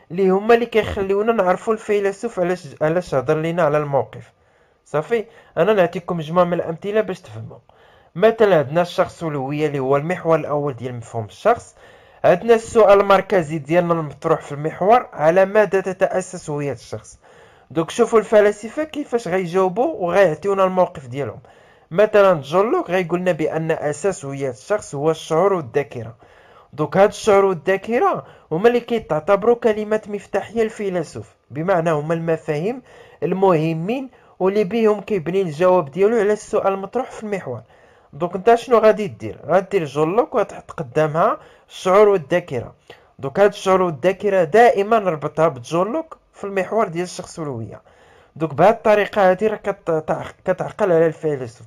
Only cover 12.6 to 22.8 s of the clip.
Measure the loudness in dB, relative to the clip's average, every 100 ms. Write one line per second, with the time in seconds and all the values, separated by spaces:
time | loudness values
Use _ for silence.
12.6 | 2 4 6 6 6 2 2 -2 -2 -6
13.6 | -2 0 2 0 -4 -6 -2 -2 -2 -8
14.6 | -8 -2 4 4 2 -2 2 4 4 2
15.6 | 2 0 -2 -2 -2 -2 -6 -12 -8 -6
16.6 | -6 -8 -10 -16 -16 -20 _ -20 -20 _
17.6 | -10 -6 -4 0 2 2 4 4 4 0
18.6 | -8 -8 -8 -8 -6 -6 -2 -4 -2 0
19.6 | 0 0 -2 -2 0 4 4 2 -2 0
20.6 | 0 2 0 -2 -14 -8 -8 -10 -18 _
21.6 | _ _ -8 0 2 4 4 2 0 0
22.6 | 2 0